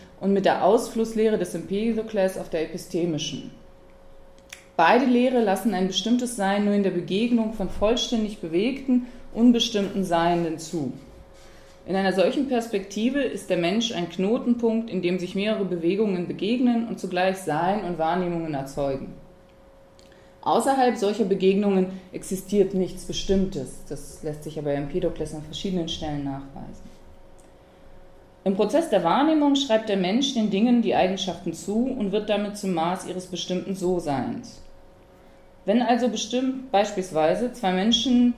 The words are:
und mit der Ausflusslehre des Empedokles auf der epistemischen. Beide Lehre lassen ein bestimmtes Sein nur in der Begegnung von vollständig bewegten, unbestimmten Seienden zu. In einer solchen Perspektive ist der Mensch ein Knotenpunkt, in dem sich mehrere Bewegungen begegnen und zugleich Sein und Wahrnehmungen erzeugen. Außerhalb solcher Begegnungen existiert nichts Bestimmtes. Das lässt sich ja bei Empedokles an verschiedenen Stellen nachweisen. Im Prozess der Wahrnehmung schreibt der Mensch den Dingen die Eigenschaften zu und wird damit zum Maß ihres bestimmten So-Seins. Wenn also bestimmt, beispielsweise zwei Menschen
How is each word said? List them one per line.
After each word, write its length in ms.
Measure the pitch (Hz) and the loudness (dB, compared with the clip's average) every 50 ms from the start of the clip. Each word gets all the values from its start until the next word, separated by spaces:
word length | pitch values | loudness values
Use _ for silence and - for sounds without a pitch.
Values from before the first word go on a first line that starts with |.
| - - - - | -18 -20 -12 -4
und 140 | - 196 196 | 0 2 2
mit 100 | 190 190 | 4 4
der 220 | 175 - - - | 4 2 4 4
Ausflusslehre 720 | 180 214 254 - - - 226 226 226 - 214 220 220 214 | 4 4 4 2 0 -2 -2 -2 -2 0 0 2 2 2
des 180 | 185 180 175 - | 2 -2 -2 -6
Empedokles 800 | 170 160 165 190 202 220 233 226 220 220 220 214 202 190 190 190 | -8 -6 -4 -4 -2 -2 -2 -2 -2 -4 -4 0 0 0 0 0
auf 120 | - 180 - | -4 -8 -4
der 140 | - 160 160 | -4 -4 -4
epistemischen. 880 | 170 - 175 - - - 170 170 170 156 143 - - - - - - - - - - - - - - - - - - - - - - - - - - - - - - - | -4 -6 -10 -10 -6 -4 -2 0 0 -2 -2 -4 -6 -8 -10 -12 -14 -16 -18 -20 -20 -20 -20 -20 -20 -20 -20 -20 -20 -20 -20 -20 -20 -20 -20 -20 -20 -20 -20 -20 -8 0
Beide 300 | - 165 165 208 247 277 | 4 6 6 6 6 4
Lehre 360 | 262 247 240 247 254 247 240 | 4 4 4 4 4 4 4
lassen 320 | 226 196 190 196 - 240 196 | 2 2 2 2 0 0 0
ein 140 | 180 190 | 0 0
bestimmtes 480 | 185 190 - - 226 240 247 247 240 - | 0 -2 -2 0 2 0 2 0 -2 -4
Sein 300 | - 196 196 196 208 208 | -2 0 0 2 2 2
nur 80 | 208 202 | 2 2
in 100 | 202 196 | 2 2
der 80 | 190 | 2
Begegnung 600 | 170 175 165 147 180 202 233 240 240 226 220 208 - | 0 -2 -2 -2 0 0 2 2 2 2 2 0 -4
von 160 | - 190 - | -4 -6 -4
vollständig 720 | - - 202 214 240 240 - - 247 220 214 202 214 - | -2 0 2 2 2 2 0 0 0 -2 -2 -2 -6 -8
bewegten, 680 | - 165 160 175 208 254 277 - - - 247 247 247 - - - - - - | -8 -2 0 0 0 0 -2 -4 0 2 2 2 2 -2 -12 -16 -16 -8 0
unbestimmten 720 | 208 233 247 233 233 226 226 - 202 196 185 - 196 185 | 4 6 6 6 6 4 0 0 -2 -2 0 -2 -2 -2
Seienden 560 | 165 170 170 170 175 175 170 170 165 160 151 | 2 2 2 4 4 2 2 0 -2 -4 -6
zu. 320 | - - - 165 139 120 - - - - - - - - - - - - - - - - - - - | -8 -6 -6 -4 -4 -4 -6 -10 -14 -20 -20 -20 -20 -20 -20 -20 -20 -20 -20 -20 -20 -20 -20 -16 -8
In 100 | - 180 | -4 -2
einer 160 | 190 196 190 | 0 2 2
solchen 380 | 185 190 175 214 262 302 262 - | 4 4 4 2 2 0 0 0
Perspektive 720 | 254 233 226 - - 196 190 - - 214 220 254 269 285 | 0 0 0 0 -4 -4 -4 -4 -4 0 0 0 2 0
ist 280 | 262 - - 196 - - | -2 -2 -4 -6 -2 -2
der 80 | 185 | 0
Mensch 360 | 175 170 170 190 226 233 - - | 0 2 2 0 0 0 -2 -2
ein 160 | 175 175 170 | -4 -6 -4
Knotenpunkt, 800 | - - 185 196 233 254 - 247 233 233 240 226 220 226 226 233 | -2 -2 0 0 0 0 2 0 0 2 2 0 0 0 -2 -2
in 120 | 175 185 | -4 -2
dem 160 | 170 175 180 | 0 0 0
sich 160 | 175 175 175 - | 0 -2 -4 -2
mehrere 300 | 190 202 214 220 196 202 | -2 0 0 0 0 -2
Bewegungen 640 | 175 175 170 160 170 196 202 220 208 190 175 175 | -2 -2 0 0 0 2 2 2 0 0 -2 -4
begegnen 600 | 151 151 - 175 202 240 254 262 247 240 226 226 - | -4 -6 -4 -2 0 0 2 4 2 2 2 0 -4
und 100 | 185 - | -6 -6
zugleich 380 | - 185 180 180 185 190 190 | -6 -4 0 0 2 2 0
Sein 480 | 190 - 156 147 156 170 185 202 214 190 | -2 -4 -2 -2 0 2 0 0 0 -2
und 120 | 175 175 | -4 -2
Wahrnehmungen 560 | 151 160 160 175 185 180 175 175 170 165 160 151 | 0 0 0 0 0 0 -2 -2 -4 -4 -4 -4
erzeugen. 600 | 135 - - - 151 143 139 135 135 - - - - - - - - - - - - - - - - - - - - - - - - - - - - | -6 -6 -6 -4 -4 -2 -2 -2 -4 -6 -10 -14 -16 -20 -20 -20 -20 -20 -20 -20 -20 -20 -20 -20 -20 -20 -20 -20 -20 -20 -20 -20 -20 -20 -20 -16 -6
Außerhalb 540 | - 135 160 214 240 277 269 262 254 247 226 | 0 2 2 2 4 2 4 4 4 2 2
solcher 300 | 202 190 202 214 214 220 | 2 0 0 0 0 0
Begegnungen 760 | 185 196 180 185 190 196 202 208 202 196 190 185 185 - - - - - | 0 0 2 4 4 4 4 4 2 4 2 2 0 -2 -12 -14 -14 -14
existiert 600 | - - - 196 185 - - 202 208 190 190 - | -12 -8 -8 -8 -8 -4 0 2 2 4 4 2
nichts 300 | 185 185 170 - - - | -2 -2 -2 -4 -10 -10
Bestimmtes. 800 | - 170 - - - 190 196 185 - - 147 127 - - - - - | -8 -8 -6 0 0 2 2 2 0 -2 -6 -8 -8 -12 -14 -12 -12
Das 340 | 147 139 - - - - - | -12 -12 -12 -14 -14 -10 -8
lässt 220 | 156 147 151 - | -8 -8 -8 -10
sich 100 | 156 147 | -10 -8
ja 60 | 156 | -6
bei 120 | 147 147 143 | -4 -2 -2
Empedokles 640 | 143 147 143 - 180 175 165 - - 156 156 165 | -2 -2 -4 -4 -2 -2 -2 -2 -4 -8 -8 -8
an 60 | 156 | -10
verschiedenen 480 | 147 - - - - 202 185 180 165 156 | -12 -12 -10 -6 -4 -2 -2 -2 -2 -4
Stellen 340 | 156 160 160 156 151 143 143 | -6 -6 -4 -4 -4 -4 -4
nachweisen. 640 | 139 139 139 139 - - - - - 131 - - - - - - - - - - - - - - - - - - - - - - - - - - - - - - - - - - | -6 -6 -8 -10 -12 -14 -14 -14 -14 -14 -16 -18 -18 -20 -20 -20 -20 -20 -20 -20 -20 -20 -20 -20 -20 -20 -20 -20 -20 -20 -20 -20 -20 -20 -20 -20 -20 -20 -20 -20 -20 -12 -4 0
Im 100 | 190 196 | 0 2
Prozess 340 | 190 214 208 - 285 - - | 2 2 2 2 2 2 4
der 140 | 220 185 170 | 2 2 4
Wahrnehmung 520 | 165 180 233 285 320 320 302 294 285 277 | 4 2 4 4 4 4 4 4 4 4
schreibt 340 | 269 277 - 220 220 220 - | 2 2 2 2 0 2 0
der 80 | 202 | 0
Mensch 360 | 196 180 180 202 254 277 - - | 0 2 2 2 2 0 0 0
den 160 | 233 214 196 | 0 0 2
Dingen 320 | 180 190 220 254 247 240 | 2 2 4 4 4 4
die 140 | 214 185 - | 4 2 2
Eigenschaften 560 | 143 170 185 190 196 - 185 170 - - 175 | 2 2 2 0 -2 -4 -6 -6 -6 -6 -8
zu 320 | 165 - - - 208 226 247 | -8 -6 -6 -2 0 0 0
und 280 | 269 240 - 208 190 180 | -2 -2 -4 -4 -2 -2
wird 160 | 214 208 - | -2 0 0
damit 280 | 208 202 208 202 208 | -2 -2 -2 -4 -6
zum 160 | - - 190 180 | -6 -4 -2 0
Maß 340 | 165 160 170 185 185 - | 0 0 0 -2 -4 -6
ihres 200 | - 175 185 180 | -8 -8 -8 -8
bestimmten 480 | - 185 170 - - 180 180 - 196 196 | -8 -8 -8 -4 -4 -4 -4 -2 -4 -6
So-Seins. 840 | 190 175 180 185 175 - 147 139 131 117 113 - - - - - - - - - - - - - - - - - - - - - - - - - - - | -2 0 0 0 0 0 -2 -2 -2 -2 -4 -6 -8 -12 -14 -18 -20 -20 -20 -20 -20 -20 -20 -20 -20 -20 -20 -20 -20 -20 -20 -20 -20 -20 -20 -20 -8 -2
Wenn 160 | 190 208 240 | 2 2 2
also 260 | 240 226 247 226 247 | 4 4 2 2 2
bestimmt, 640 | 247 - 214 - - 240 247 262 262 254 - - - | 0 0 -2 -6 -2 -2 -2 0 -2 -2 -4 -6 0
beispielsweise 800 | - 196 208 208 - 185 180 - 147 160 156 160 180 196 240 240 | 2 2 2 2 -2 -6 -6 -2 0 2 2 2 2 2 -2 -4
zwei 220 | 240 - - 185 180 | -4 -2 -2 0 0
Menschen 600 | 185 190 226 240 - - 277 240 240 247 247 240 | 2 2 2 2 2 2 4 4 4 4 4 2